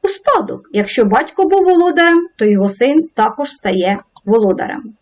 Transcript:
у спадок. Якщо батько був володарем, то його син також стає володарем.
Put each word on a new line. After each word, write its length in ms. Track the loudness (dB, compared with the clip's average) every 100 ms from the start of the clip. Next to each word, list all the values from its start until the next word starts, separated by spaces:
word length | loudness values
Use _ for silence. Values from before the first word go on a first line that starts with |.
у 60 | -6
спадок. 600 | -4 -2 -2 -2 -10 _
Якщо 340 | -4 -4 0 2
батько 380 | 0 -2 -2
був 200 | 0 2
володарем, 640 | 4 4 2 2 2 2 0 _
то 100 | 0
його 240 | 2 0
син 400 | 0 0 0 -2
також 360 | -2 -2 -2 -8
стає 480 | -6 -4 -2 -2 -4 -8 -16 -2
володарем. 680 | 0 2 -2 -6 -10 -16 -20